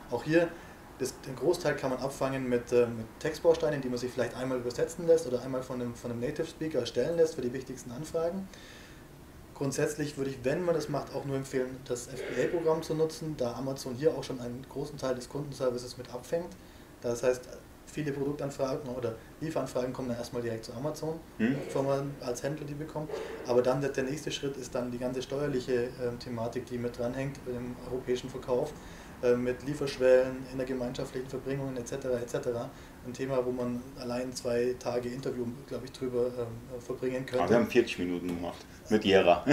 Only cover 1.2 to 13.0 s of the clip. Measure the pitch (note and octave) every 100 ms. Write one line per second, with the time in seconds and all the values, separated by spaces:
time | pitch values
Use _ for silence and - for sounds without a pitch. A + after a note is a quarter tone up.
1.2 | C#3 C3 C#3+ F3 D3+ C#3+ C3+ B2 C3+ -
2.2 | C3+ C3+ B2+ B2 - A#2+ A#2+ A#2 A2+ -
3.2 | D3+ D#3 E3+ E3 D#3 C#3+ B2 B2 B2 B2+
4.2 | A#2+ B2 C3 B2+ A#2+ C3 D#3+ - E3 D#3+
5.2 | B2+ B2 C3 C3 B2+ B2+ A#2+ A#2 B2 A#2
6.2 | B2+ E3 D#3+ - D#3+ C#3+ A#2 B2 D3 E3+
7.2 | D#3+ D3 A#2+ C3+ C3 C3+ B2 C#3+ D#3 E3
8.2 | E3+ F#3+ F#3+ - - - - - - -
9.2 | - - - - C#3 B2+ D3 - C#3+ -
10.2 | C3+ B2+ A#2+ E3+ F3 D#3 - C#3 - C3+
11.2 | C#3 C3+ C3 C3 B2+ C3 - A#2+ - B2
12.2 | - B2 - F3 D#3+ D#3+ D#3 D#3